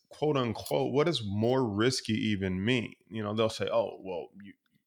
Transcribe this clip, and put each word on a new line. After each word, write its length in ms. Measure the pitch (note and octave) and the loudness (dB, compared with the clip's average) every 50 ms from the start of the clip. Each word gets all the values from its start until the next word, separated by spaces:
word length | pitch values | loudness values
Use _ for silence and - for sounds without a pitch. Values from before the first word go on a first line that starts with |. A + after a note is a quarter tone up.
| _ _ | _ _
quote 260 | - - D3+ D3+ D3+ | -8 -2 0 0 2
unquote, 560 | C3+ B2 A#2 G#2 - - - D3 C#3+ C3+ B2 | 2 0 0 -2 -4 -4 -2 -2 0 0 2
what 140 | A#2+ C#3+ D#3 | 2 2 2
does 180 | F3 D#3+ A#2+ A2 | 2 0 -2 -4
"more 380 | G2+ G2 G#2+ A2 A#2+ B2+ C3 C3 | -2 0 2 2 4 4 4 2
risky" 480 | A2 G2 G2+ A2+ C3 C3 - - - A2 G#2+ G#2+ A2 | 2 2 2 2 2 2 0 -2 0 0 0 2 0
even 340 | G#2+ F#2 G2 F#2+ F#2 F#2 G2 | 0 0 0 -2 0 0 0
mean? 300 | A2+ B2+ B2 - - - _ _ | 2 2 0 0 -4 -10 _ _
You 160 | _ - A2 G#2+ | _ -8 -6 -4
know, 100 | G#2 G#2+ | -2 0
they'll 160 | A2 A2+ A2 | 2 0 0
say, 200 | - - G#2 - | 0 -2 -4 0
"Oh, 280 | - A#2 G#2 F#2+ - - - | 2 2 0 0 -4 -10 -10
well, 240 | F#2 F2+ E2 D2+ - _ F#2+ G2+ | -8 -8 -8 -8 -10 _ -20 -20
you, 100 | G2+ - _ _ _ _ _ _ | -20 -20 _ _ _ _ _ _